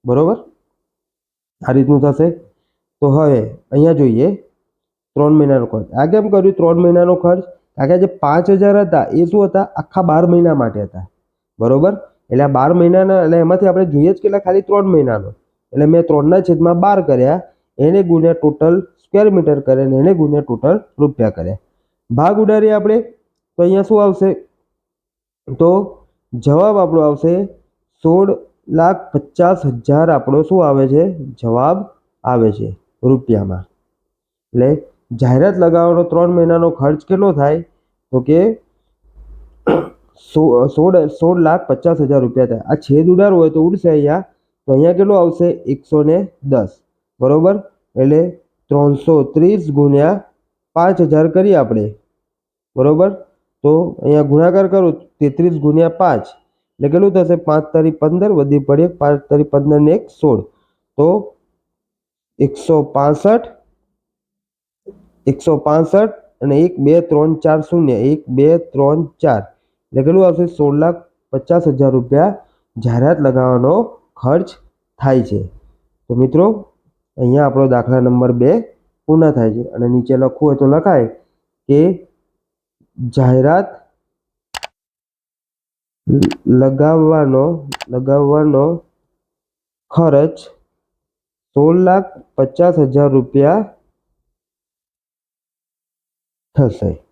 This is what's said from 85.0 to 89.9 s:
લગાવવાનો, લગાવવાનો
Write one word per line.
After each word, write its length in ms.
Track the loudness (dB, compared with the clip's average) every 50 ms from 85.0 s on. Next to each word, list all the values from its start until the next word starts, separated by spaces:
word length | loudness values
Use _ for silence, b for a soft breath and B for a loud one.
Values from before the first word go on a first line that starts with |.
| _ _ _ _ _ _ _ _ _ _ _ _ _ _ _ _ _ _ _ _ _ -2 0 0 0 -2 -4 -6 _
લગાવવાનો, 1200 | 0 2 2 2 0 0 0 0 0 2 2 2 2 2 0 0 0 0 0 0 -2 -4 -8 -10 -14 -16 -16 -12 -10
લગાવવાનો 920 | -8 -6 -4 -2 0 0 0 0 0 0 0 0 0 0 0 -2 -4 -6 _ _ _ _ _ _ _ _ _ _ _ _ _ _ _ _ _ _ _ _ _ _